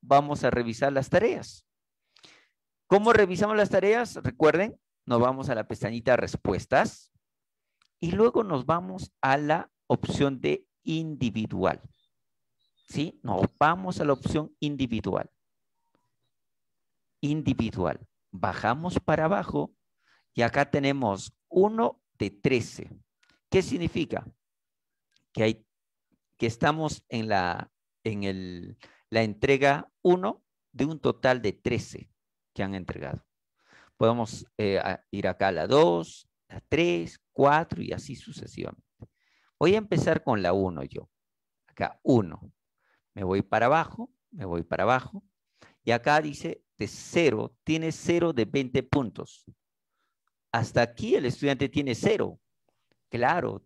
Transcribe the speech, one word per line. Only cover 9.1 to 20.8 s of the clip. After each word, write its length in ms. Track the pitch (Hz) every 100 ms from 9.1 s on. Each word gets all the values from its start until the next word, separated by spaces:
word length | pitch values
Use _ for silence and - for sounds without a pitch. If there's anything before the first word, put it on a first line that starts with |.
| _
a 160 | 135 139
la 340 | 147 160 - _ _
opción 520 | 123 - - 139 131
de 280 | 147 147 _ _
individual. 960 | - 160 160 147 123 104 107 95 92 73 - _ _ _ _ _ _ _ _ _ _
¿Sí? 320 | - 160 -
Nos 240 | 123 95 - _
vamos 400 | 147 175 190 180
a 60 |
la 80 | 151
opción 420 | 135 - 156 156 _
individual. 720 | 151 143 131 113 98 95 - _ _ _ _ _ _ _ _ _ _ _ _ _ _ _ _ _ _ _
Individual. 840 | 143 151 147 131 113 98 87 - - _ _
Bajamos 720 | 185 107 90 107 131 170 180
para 240 | - 156
abajo 500 | 156 202 - 147 151 _ _ _ _ _ _
y 100 | -
acá 280 | 117 113 143
tenemos 640 | 147